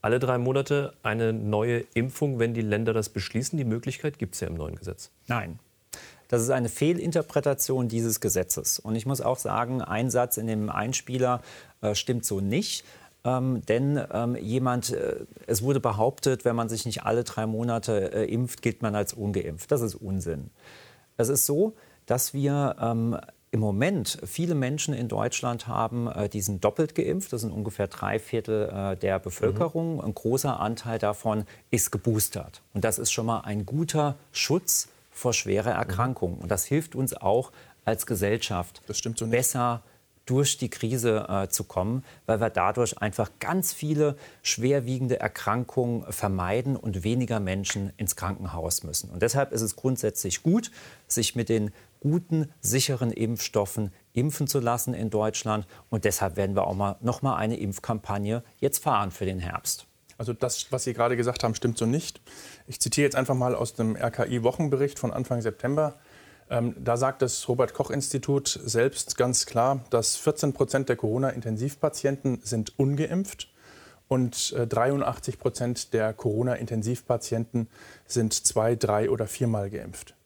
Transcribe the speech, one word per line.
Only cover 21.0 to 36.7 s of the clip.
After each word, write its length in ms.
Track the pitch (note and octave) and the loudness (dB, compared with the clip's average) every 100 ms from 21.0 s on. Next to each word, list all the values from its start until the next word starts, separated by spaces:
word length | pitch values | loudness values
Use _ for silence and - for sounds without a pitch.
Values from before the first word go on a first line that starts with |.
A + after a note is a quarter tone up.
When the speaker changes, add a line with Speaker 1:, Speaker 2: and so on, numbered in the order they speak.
| _ - | _ -2
Speaker 2:
Es 140 | A2+ | 2
ist 160 | C#3 - | 2 2
so, 300 | D3 G#3+ A3 - - - | 4 2 0 -20 -20 -2
dass 260 | B2 - | 0 0
wir, 420 | C#3 C#3 C#3+ C#3 - | 0 0 2 0 0
ähm, 400 | A2+ A#2 A2+ A#2 - - _ | 0 2 0 -2 -6 -20 _
im 80 | A2 | 0
Moment 580 | G#2+ G2+ D3 G3 A2 - F#2 | 2 2 2 2 -2 -6 -8
viele 300 | - E3+ D#3 | -4 0 2
Menschen 400 | B2+ D3 - C3+ | 0 -2 -2 -2
in 120 | A#2+ | -2
Deutschland 600 | G#2 A2+ - B2+ A#2 - | 0 0 0 -2 -4 -4
haben, 400 | - A2+ A#2+ A#2 | 0 0 0 -4
äh, 200 | - G#2 | -2 -2
die 140 | G#2+ | -2
sind 240 | G#2 G2 - | -2 2 2
doppelt 300 | - D#3 - | 2 0 2
geimpft. 360 | - F#3+ F#3+ | 0 0 -2
Das 80 | B2 | -4
sind 100 | A2 | -4
ungefähr 340 | - G#2+ - G2 | -4 -6 -2 -4
drei 320 | - G2 G#2+ | -2 -2 -2
Viertel, 500 | - A#2 A2 A2 G#2 | -2 -4 0 0 0
äh, 300 | G2 G2 F#2+ | -2 -2 0
der 220 | G2 F#2+ | 0 0
Bevölkerung. 800 | - - G#2+ G2 E3 E3 E3 D#3+ | -2 0 0 2 0 0 -2 -4
Speaker 1:
Mhm. 40 | |
Speaker 2:
Ein 140 | - - | -4 -4
großer 440 | A2+ C3 D3 B2 | 0 0 0 0
Anteil 380 | G#2+ A2+ B2 A2+ | -2 -2 -4 -2
davon 480 | G#2 G#2 A#2 G#2+ G#2 - _ | 0 0 0 0 -2 -10 _
ist 220 | A#2+ - | 0 0
geboostert. 720 | G#2+ A#2 A2 - G2+ - - _ | 0 2 2 0 -2 -10 -16 _
Und 100 | G2+ | -2
das 140 | A2 G2+ | 0 0
ist 140 | A#2 | -2
schon 160 | - A2+ | 0 0
mal 140 | A2 | 0
ein 260 | - G#2 G2 | -2 -4 -2
guter 480 | C#3+ D#3+ D#3 D3 C#3 - | -2 0 2 2 0 -8
Schutz 580 | - - E3 F#3 - - - _ | -4 0 0 2 0 -2 -12 _
vor 220 | - B2+ | -4 0
schwerer 400 | A2+ G2+ G2 A2 | 0 2 0 2
Speaker 1:
Mhm. 60 | G2 | 0
Speaker 2:
Erkrankung. 560 | - F#2+ B2 B2 F2+ F2 | -2 0 0 0 -4 -4
Und 100 | F2 | -2
das 160 | G2 | -2
hilft 300 | - | 2